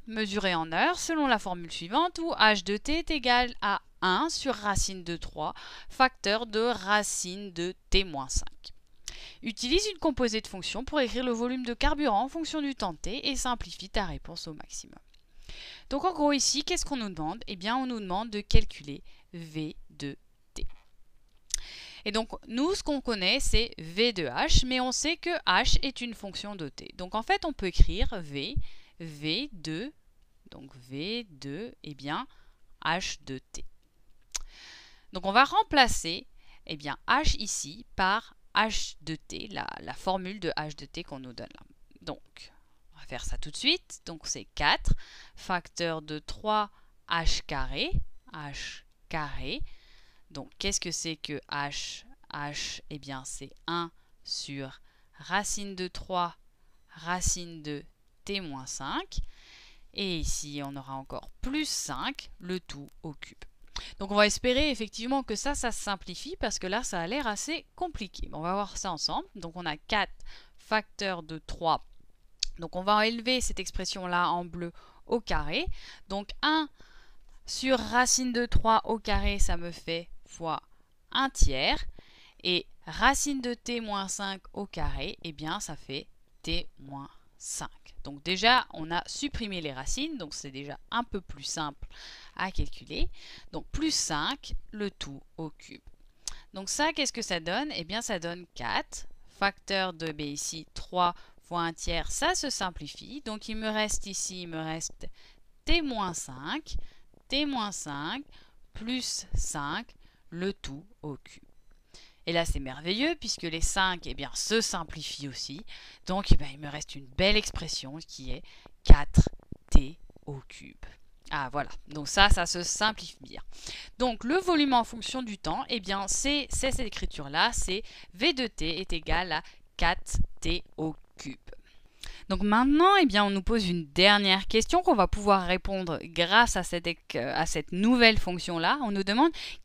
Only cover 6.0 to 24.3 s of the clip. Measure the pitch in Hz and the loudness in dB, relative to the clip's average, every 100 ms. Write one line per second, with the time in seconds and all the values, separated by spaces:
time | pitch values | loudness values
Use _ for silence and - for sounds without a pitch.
6 | 262 - 196 214 233 214 233 220 185 208 | 4 4 0 0 0 0 0 0 2 2
7 | 202 - 180 190 202 170 175 185 _ 190 | 2 -2 -6 -8 -8 -6 -6 -6 _ 4
8 | 196 143 131 - - - - - - - | 4 -4 -4 -2 -2 -6 -16 -18 -20 -20
9 | - - - - - - 247 330 415 359 | -16 -14 -16 -12 -10 -6 0 2 2 0
10 | 320 254 247 220 - 190 - 196 262 302 | -2 2 0 0 -6 -8 -8 -8 -2 0
11 | 226 233 262 226 240 262 240 240 277 294 | 0 0 -2 0 -2 -4 -6 -2 0 2
12 | 294 202 262 330 311 311 285 262 196 156 | 2 2 0 -4 -6 -4 -4 -4 -6 -6
13 | - 254 - 269 254 240 - - 190 226 | -8 -6 -4 -2 -2 -4 -6 -12 -6 -4
14 | 185 156 - 165 - 151 - - - - | -2 -4 -10 -12 -12 -12 -14 -14 -16 -20
15 | - - _ - - - - - - 277 | -20 -20 _ -20 -16 -14 -14 -16 -8 -2
16 | 339 320 294 285 - 269 - 349 - 269 | -2 2 4 4 2 0 0 -2 -2 -4
17 | 214 165 156 214 - 190 190 254 254 233 | -4 -6 -6 -6 -8 -8 -2 -2 -2 -4
18 | 196 180 233 208 208 - - - 147 139 | -4 -4 -4 -6 8 8 8 4 -12 -14
19 | - - - 175 165 156 156 - - 151 | -14 -20 -18 -16 -10 -6 -6 -8 -16 -10
20 | 143 - - _ _ - - - - - | -10 -10 -16 _ _ -4 -4 -4 -16 -20
21 | - - _ - - - - - - - | -20 -20 _ -20 -8 -6 -6 -14 -18 -12
22 | 214 208 226 - - 233 311 403 - 285 | -4 -2 -4 -8 -8 -2 0 0 -2 -2
23 | 254 214 185 254 - 214 233 - 160 175 | -2 0 2 2 4 4 4 -4 -6 2
24 | 240 196 143 | 2 2 -2